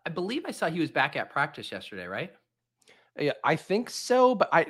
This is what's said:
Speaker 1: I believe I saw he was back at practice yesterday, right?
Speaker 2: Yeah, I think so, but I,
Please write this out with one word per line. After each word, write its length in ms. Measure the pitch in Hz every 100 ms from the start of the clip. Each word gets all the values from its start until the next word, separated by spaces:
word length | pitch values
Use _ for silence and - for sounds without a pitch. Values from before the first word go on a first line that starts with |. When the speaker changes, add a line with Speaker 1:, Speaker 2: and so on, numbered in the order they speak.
Speaker 1:
I 60 | 196
believe 360 | 170 185 262 -
I 40 |
saw 160 | 214 175
he 120 | 170
was 100 | 147
back 260 | 143 135 139
at 140 | -
practice 420 | 143 143 - 107
yesterday, 360 | 98 - 98 90
right? 240 | 101 180 - _ _ _ _ _ _ _ -
Speaker 2:
Yeah, 140 | 143 -
I 120 | 123 160
think 360 | - 202 240
so, 420 | - - 254 247
but 160 | 220 -
I, 140 | 165 151